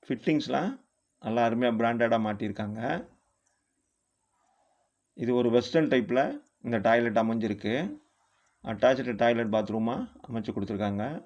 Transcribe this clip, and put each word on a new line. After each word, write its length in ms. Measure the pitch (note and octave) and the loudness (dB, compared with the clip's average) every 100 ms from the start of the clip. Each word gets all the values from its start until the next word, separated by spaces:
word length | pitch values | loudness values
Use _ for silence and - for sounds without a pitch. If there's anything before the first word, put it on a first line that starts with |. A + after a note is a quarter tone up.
ஃபிட்டிங்ஸ்லாம் 680 | - B2 - D#3 - C3 F3+ C4+ _ _ _ _ | -6 -4 0 0 0 -2 -2 -6 _ _ _ _
நல்லா 260 | A2+ A2+ A#2 | -4 0 2
அருமையா 240 | A2+ B2 | 2 0
பிராண்டடா 480 | A2 A#2 A#2+ A#2 A2+ G#2+ | 2 0 2 2 2 0
மாட்டியிருக்காங்க. 560 | G#2+ G#2+ G2+ G#2+ G#2+ A#2+ E3 - _ _ _ _ _ _ _ _ _ _ _ _ _ _ _ _ _ _ _ _ - | -2 -6 -4 -8 -6 -6 -6 -8 _ _ _ _ _ _ _ _ _ _ _ _ _ _ _ _ _ _ _ _ -6
இது 160 | A#2+ | 0
ஒரு 160 | B2 A#2+ | 2 4
வெஸ்டர்ன் 400 | A#2+ A#2+ E3 D3+ | 2 2 2 4
டைப்ல 260 | C3 G#2+ B2 C#3+ D4 _ _ | 2 2 0 0 -4 _ _
இந்த 180 | B2 A#2 | -4 0
டாய்லெட் 460 | G#2+ A#2 A#2 A2 | 4 4 4 2
அமைஞ்சிருக்கு. 500 | A2 A2+ G#2+ G#2 G#2 A#2+ F#3 D4+ _ _ _ _ _ _ | 0 0 -2 -4 -2 -2 -4 -8 _ _ _ _ _ _
அட்டாச்டு 540 | - G#2+ B2 C3 B2 G#2+ | -10 2 4 4 0 2
டாய்லெட் 300 | A#2 A#2 A2+ G#2+ | 2 2 2 0
பாத்ரூமா 420 | G2+ A2 A2+ C#3 B3 - - | 0 -2 -2 -4 -8 -14 -10
அமைச்சு 240 | A2+ G#2 | -8 -6
கொடுத்துருக்காங்க. 520 | G#2+ G2 G#2 G#2 G2+ A2 E3 | -6 -4 -2 -2 -2 -4 -8